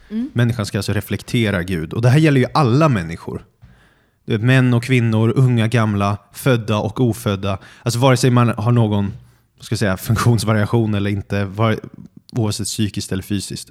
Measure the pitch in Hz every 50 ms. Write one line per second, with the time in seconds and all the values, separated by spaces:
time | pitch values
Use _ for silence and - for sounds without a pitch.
0 | - - 208 226 247 294 - 156 127 117 117 - 101 - - 104 - - 98 101
1 | - - 101 - - - - 120 113 104 98 90 85 95 95 82 80 80 - 117
2 | 113 123 127 160 160 156 139 131 123 - - 147 151 113 117 143 165 151 123 95
3 | 82 80 82 - - - 60 - - _ _ _ - - - _ _ _ _ _
4 | _ _ _ _ - - 117 107 113 123 131 131 127 127 123 120 117 - 131 123
5 | 117 113 110 110 113 113 - - 131 123 123 117 110 110 123 117 110 107 104 101
6 | 101 101 104 - _ _ - - - 139 123 117 104 110 107 104 101 107 - -
7 | 131 117 104 - - 107 101 92 95 98 95 - - - - - - 123 117 120
8 | 131 135 127 117 - 131 120 120 120 113 101 - 107 120 120 120 113 107 104 101
9 | 101 101 107 - - _ _ _ _ _ _ _ - - 117 98 113 98 95 -
10 | - - 113 95 - 120 117 104 98 107 110 107 104 - - 117 113 107 104 101
11 | 101 101 104 98 - - 101 101 101 98 92 104 113 113 107 - - - - -
12 | - - _ - _ - - 120 110 104 101 - 101 - - - 110 98 - 107
13 | - - 95 95 92 - 104 98 - - 113 - - -